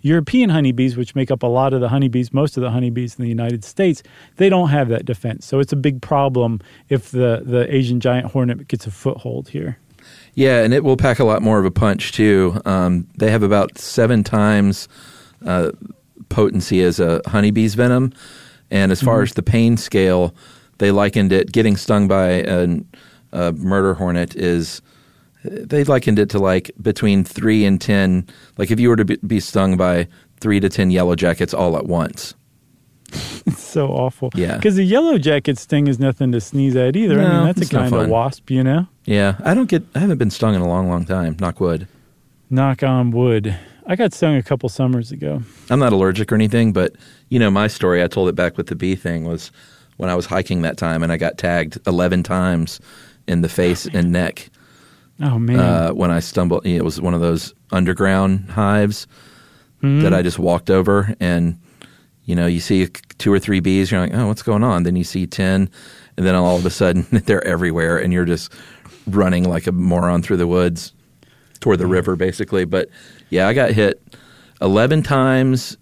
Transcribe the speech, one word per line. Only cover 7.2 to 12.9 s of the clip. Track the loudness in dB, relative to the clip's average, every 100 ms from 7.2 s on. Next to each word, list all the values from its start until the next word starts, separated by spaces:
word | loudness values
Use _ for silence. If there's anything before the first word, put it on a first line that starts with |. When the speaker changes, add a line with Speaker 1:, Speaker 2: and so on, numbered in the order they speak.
| 0 0
Speaker 1:
the | 0 -2 0
Asian | 0 0 0
giant | 0 0 -2
hornet | -2 -2 -4 -6
gets | -8 -8
a |
foothold | -6 -6 -6 -8 -10 -10
here. | -10 -10 -12 _ _ -20 -20 -10
Speaker 2:
Yeah, | 0 4 4
and | 4
it | 2
will | 2 2
pack | 2 4
a |
lot | 2 2
more | 2 2
of |
a | 2
punch, | 2 0 0 -4
too. | 0 4 4 2 0 -2
Um, | 0 2